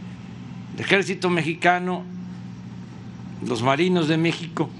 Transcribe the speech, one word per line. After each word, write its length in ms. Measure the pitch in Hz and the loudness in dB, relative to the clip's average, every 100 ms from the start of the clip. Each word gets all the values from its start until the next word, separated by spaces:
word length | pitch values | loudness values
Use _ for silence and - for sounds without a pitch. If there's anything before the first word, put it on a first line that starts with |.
| - - - - - - - - | -12 -12 -14 -12 -12 -12 -12 -8
el 60 | |
ejército 440 | 214 196 160 190 180 | 4 4 4 0 2
mexicano, 760 | 175 156 165 175 180 180 180 180 - - - - - - - - - - - - - | 2 2 2 4 4 2 -2 -4 -10 -10 -10 -12 -12 -12 -12 -12 -12 -12 -12 -10 -8
los 200 | 113 120 | -2 2
marinos 420 | 123 139 180 180 156 | 4 4 6 4 4
de 100 | 160 | 4
México, 540 | 165 160 - - 151 - | 4 0 -4 -2 -2 -2